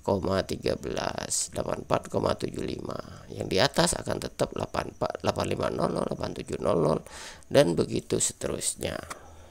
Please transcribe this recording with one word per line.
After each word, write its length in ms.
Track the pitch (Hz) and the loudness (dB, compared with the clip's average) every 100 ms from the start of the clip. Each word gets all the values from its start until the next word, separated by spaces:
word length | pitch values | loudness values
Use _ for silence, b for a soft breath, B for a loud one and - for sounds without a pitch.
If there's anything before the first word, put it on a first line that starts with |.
koma 400 | - 98 85 95 | 2 2 4 2
tiga 320 | - - - - | 0 0 0 0
belas, 720 | 62 60 - - - - - | -2 -2 -2 -2 -2 -2 -2
delapan 320 | - - - | -2 -2 -2
empat 240 | - - - | -2 -4 -2
koma 240 | - 50 | -2 0
tujuh 300 | - - - | 0 -4 -4
lima. 320 | - - - - - - - | -6 -6 -6 -8 -10 -14 -12
Yang 180 | - 104 | -6 0
di 60 | 92 | 4
atas 320 | 135 - 170 - | 4 4 2 2
akan 180 | - - | -2 -2
tetap 380 | - - - - | -4 -2 -2 0
delapan 320 | - - - | -2 -2 -4
empat, 260 | - - - | -2 -2 0
delapan 260 | - 101 95 | 0 2 2
lima 200 | 98 - | 2 0
nol 200 | 62 - | 2 0
nol, 140 | - - | 2 0
delapan 220 | - - - | -2 -4 -4
tujuh 180 | - - | -4 0
nol 160 | - 151 | 2 4
nol, 180 | 151 156 - B B B - | 4 2 -2 B B B 4
dan 240 | 123 156 165 | 6 6 6
begitu 400 | - 113 - 113 | 2 0 0 2
seterusnya. 800 | - - - - - - - - - B B B B | 2 0 -4 -2 -2 -2 -4 -4 -8 B B B B